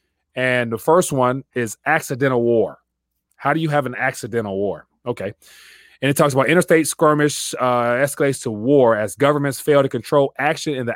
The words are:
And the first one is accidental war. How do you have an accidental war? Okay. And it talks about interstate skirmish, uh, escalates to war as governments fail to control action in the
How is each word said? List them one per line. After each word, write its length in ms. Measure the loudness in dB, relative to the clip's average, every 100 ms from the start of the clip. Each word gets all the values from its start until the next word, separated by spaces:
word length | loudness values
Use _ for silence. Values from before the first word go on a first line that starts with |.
| _ _ _ -4
And 360 | 0 0 -2
the 60 | -2
first 340 | 2 4 2
one 320 | 0 0 0 -6
is 220 | -6 -6 -4 -2
accidental 580 | -2 -2 -2 0 2
war. 340 | 2 2 0 -6 _ _ _ _ _ _
How 160 | -2
do 80 | -2
you 80 | 0
have 160 | -2 -2
an 100 | -4
accidental 600 | -6 -6 -6 -6 -4 -4
war? 320 | -4 -6 -14 _ -10
Okay. 280 | -8 -10 -12 _ -20 -20 -20 _ _
And 80 | -2
it 60 | 2
talks 180 | 2
about 140 | 2 2
interstate 400 | 2 4 2 2
skirmish, 680 | 2 2 4 0 -2 -8 -4
uh, 360 | 0 0 0 0
escalates 480 | -2 0 -2 -2
to 80 | -6
war 440 | -4 2 4 4 2
as 200 | -2 0
governments 440 | 2 2 -2 -2
fail 220 | 2 2
to 80 | 2
control 440 | -4 0 0 0 -2
action 380 | -4 -2 -4 -4
in 100 |
the 100 | -6